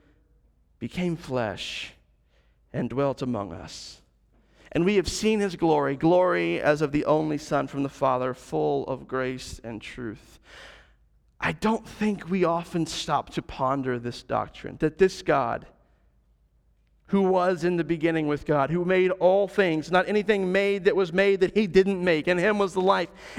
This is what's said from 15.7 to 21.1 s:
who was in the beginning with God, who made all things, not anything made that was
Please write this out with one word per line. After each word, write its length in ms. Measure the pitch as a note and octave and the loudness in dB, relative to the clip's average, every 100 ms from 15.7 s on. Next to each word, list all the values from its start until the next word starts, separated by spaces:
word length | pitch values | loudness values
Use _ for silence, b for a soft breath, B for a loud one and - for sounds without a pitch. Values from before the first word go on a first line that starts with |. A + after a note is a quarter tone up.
| _ _ _ _ _ _ _ _ _ _ _ _ _ - | _ _ _ _ _ _ _ _ _ _ _ _ _ -2
who 120 | G3 | 0
was 420 | F#3 F#3 F3+ F3+ | 2 2 2 0
in 140 | F3 F3 | 0 0
the 60 | |
beginning 440 | D3+ E3 E3 D#3+ D3+ | -2 0 0 0 0
with 160 | D3 | -2
God, 240 | - D3 C3+ | 0 0 2
who 160 | F3 | 0
made 260 | F3 F#3 F#3 | 2 2 2
all 360 | F#3 F3 G3 F#3+ | 4 4 4 2
things, 420 | - F#3 D#3 D3+ | 2 2 0 2
not 160 | F3+ F3+ | 0 2
anything 460 | G#3 F#3+ G3+ F#3 | 0 2 0 2
made 320 | F#3+ G3+ G3+ | 2 2 2
that 100 | F3+ | 2
was 160 | E3 F3+ | 2 2